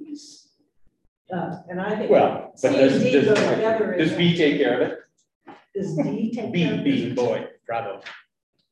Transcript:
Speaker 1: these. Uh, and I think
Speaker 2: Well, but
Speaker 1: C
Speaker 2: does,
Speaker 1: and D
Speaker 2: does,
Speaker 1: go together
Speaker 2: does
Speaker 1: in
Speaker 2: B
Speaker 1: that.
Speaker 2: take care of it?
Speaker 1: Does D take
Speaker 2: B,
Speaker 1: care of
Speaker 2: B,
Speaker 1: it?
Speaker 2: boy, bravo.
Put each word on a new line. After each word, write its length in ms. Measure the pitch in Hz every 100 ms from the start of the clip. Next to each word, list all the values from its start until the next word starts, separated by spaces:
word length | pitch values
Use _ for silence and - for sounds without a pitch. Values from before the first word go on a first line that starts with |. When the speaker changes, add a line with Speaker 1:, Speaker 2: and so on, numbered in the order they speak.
Speaker 1:
these. 440 | - 294 - - _ _ _ _ _ _ _ _ _
Uh, 260 | 185 - - -
and 120 | 180
I 140 | 202 214
think 140 | -
Speaker 2:
Well, 400 | 196 - - - -
but 120 | 131
Speaker 1:
C 40 | 139
Speaker 2:
does, 140 | 135
Speaker 1:
and 80 | -
D 60 | -
Speaker 2:
does, 140 | 135 208
Speaker 1:
go 260 | 208 -
together 420 | 123 220 220 196 180
Speaker 2:
does 160 | 160
Speaker 1:
in 60 | 165
Speaker 2:
B 140 | 170
Speaker 1:
that. 40 | 160
Speaker 2:
take 200 | 147 143
care 200 | 123 123
of 100 | -
it? 80 | - - _ _ _ - - _
Speaker 1:
Does 200 | 196 165 156
D 360 | 202 214 220
take 200 | 240 214
Speaker 2:
B, 120 | 180
Speaker 1:
care 100 | 151
of 100 | 139
Speaker 2:
B, 180 | 143 127
Speaker 1:
it? 100 | 117
Speaker 2:
boy, 320 | 117 120 107 - - -
bravo. 340 | 113 101 98 - - _ _ _ _ _